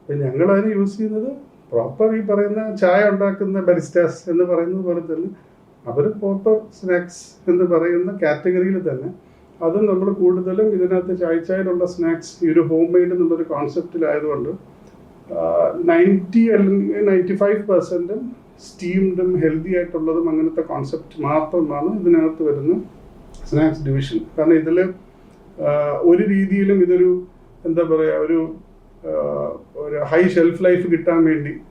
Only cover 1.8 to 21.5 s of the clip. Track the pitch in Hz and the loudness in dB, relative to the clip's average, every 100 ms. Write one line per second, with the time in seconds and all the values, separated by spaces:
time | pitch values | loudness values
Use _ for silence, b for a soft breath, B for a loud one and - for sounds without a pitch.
1.8 | 117 - 220 220 208 202 208 214 220 202 | -4 0 0 0 0 0 0 -2 -6 0
2.8 | 185 190 208 196 196 190 190 190 175 170 | 2 4 2 2 0 -2 -2 0 2 0
3.8 | 139 175 165 - 185 170 180 170 170 190 | 0 0 0 -2 -2 0 2 0 -2 -4
4.8 | 180 170 160 160 190 B B B _ _ | -4 -4 -4 -6 -6 B B B _ _
5.8 | 117 120 214 214 196 196 220 214 - - | -6 -2 -2 -2 -4 -2 0 0 -2 -10
6.8 | 185 175 180 - - - - 175 180 170 | -2 -2 -2 -16 -20 -8 0 2 2 2
7.8 | 170 175 180 190 156 143 180 180 190 190 | 2 0 -2 -2 -2 0 0 0 0 0
8.8 | 160 131 156 - b b b - 165 196 | -2 -6 -8 -12 b b b -4 -2 2
9.8 | 208 185 196 196 180 180 180 190 214 196 | 2 2 0 2 2 2 0 0 2 2
10.8 | 180 185 180 180 170 165 165 190 185 180 | 2 0 -2 -4 0 -2 -2 -2 0 0
11.8 | 175 - 165 165 - - 160 165 156 160 | -2 -2 -2 -2 -6 -2 2 2 2 2
12.8 | 170 180 180 180 165 165 160 143 143 139 | 4 2 2 2 0 0 -2 -4 -4 -6
13.8 | - 170 151 147 151 135 120 196 - B | -6 -4 -2 0 -2 -4 -6 -8 -14 B
14.8 | B B - - - - 82 85 - 349 | B B -20 -20 -10 -4 0 2 0 0
15.8 | 339 339 185 196 - 226 226 202 196 196 | 2 4 4 2 2 2 4 4 2 2
16.8 | 202 202 202 185 180 185 202 214 208 180 | 0 0 2 2 0 0 0 0 2 0
17.8 | - 180 175 226 247 - - - - - | 0 -4 -4 -6 -8 -14 -20 -20 -20 -10
18.8 | 175 185 190 180 185 180 160 156 175 180 | -4 0 0 0 0 0 0 -2 -2 -4
19.8 | 175 165 156 165 170 156 160 160 160 139 | -2 -4 -2 -2 0 0 -2 -2 -6 -6
20.8 | 139 160 - 160 143 156 - | -6 -10 -12 -8 -2 -2 0